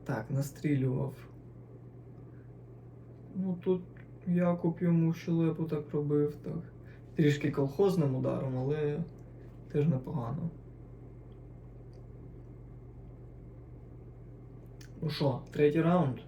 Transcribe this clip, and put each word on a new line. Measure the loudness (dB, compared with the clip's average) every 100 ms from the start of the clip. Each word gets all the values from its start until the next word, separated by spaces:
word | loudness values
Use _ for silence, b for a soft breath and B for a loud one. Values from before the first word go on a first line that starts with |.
Так, | -2 -4 0
настрілював. | -2 -2 -2 2 4 4 2 -2 -6 -16 -18 -18 -18 -18 -18 -18 -18 -18 -16 B B B -18 -18 -18 -18 -18 -18 -16 -10
Ну, | -2 -2 0
тут | 2 2 0 -16 -16 -8 2
Якуб | 4 6 4 2 4
йому | 6 8 6
щелепу | 4 2 4 4 2
так | 0 -2 0
пробив, | 0 4 4 4
так. | 0 -6 -6 -8 -16 B B -6
Трішки | 6 6 6 2
колхозним | 2 0 4 4 6 2
ударом, | 2 0 0 0 0
але | 0 2 0 0 -4 -8 -16 B B B -2
теж | 4 4
непогано. | 4 0 -4 -2 -2 -4 -6 -16 -16 -16 -16 -16 -16 -16 -16 -16 -16 -16 -16 -16 -16 -16 -14 -14 -14 -14 -14 -14 -16 -16 -14 -14 -16 -16 -16 -16 -16 -16 -16 -14 -16 -16 -16 -16 -16 -16 -16 -16 -16 -16 -4
Ну | -2
що, | 2 2 2 -4
третій | 6 6 8
раунд? | 6 6 4 0